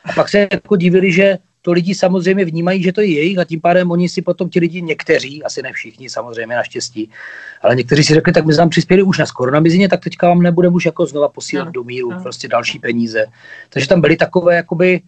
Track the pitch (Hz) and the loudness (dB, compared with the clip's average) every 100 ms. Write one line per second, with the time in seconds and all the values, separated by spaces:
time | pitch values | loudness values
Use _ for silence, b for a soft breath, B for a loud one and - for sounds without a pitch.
0 | - - 147 202 196 175 - 202 175 185 | -4 -2 0 2 0 -2 0 2 4 4
1 | 190 170 196 185 _ _ - 175 175 190 | 2 4 2 0 _ _ -2 0 0 0
2 | 185 190 175 190 175 160 170 190 185 185 | 0 0 0 0 -2 -2 -2 -2 -2 0
3 | 208 147 165 190 170 160 170 180 180 170 | 0 0 0 -2 -4 0 2 4 2 0
4 | 180 - 180 175 180 185 170 180 170 151 | -2 -2 -4 -4 -2 0 0 -2 -6 -4
5 | - 156 131 147 135 - 135 - 117 117 | 0 0 -2 -10 -10 -10 -10 -12 -14 -16
6 | 127 113 120 117 113 120 107 120 - - | -14 -12 -10 -10 -6 -6 -6 -8 -10 -10
7 | 165 B B B B B 107 127 120 147 | -10 B B B B B 0 0 2 2
8 | 151 156 156 175 156 151 170 170 - 185 | 4 4 4 2 2 4 2 2 2 4
9 | 190 - 123 - 127 147 165 175 196 180 | 4 0 -2 -2 0 2 4 4 2 0
10 | 175 - 175 175 175 170 175 175 165 156 | -4 0 2 4 4 4 2 2 0 -2
11 | 160 143 147 - - 143 135 127 120 127 | -4 -2 -4 -4 -8 -6 -6 -8 -10 -8
12 | 120 180 127 120 127 117 117 127 127 117 | -8 -8 -12 -12 -4 -2 -2 -6 -4 -4
13 | 117 110 107 B B B - 135 131 185 | -2 -2 -4 B B B -10 -4 2 4
14 | 147 165 160 185 175 170 165 165 180 180 | 4 2 0 0 2 2 0 0 0 0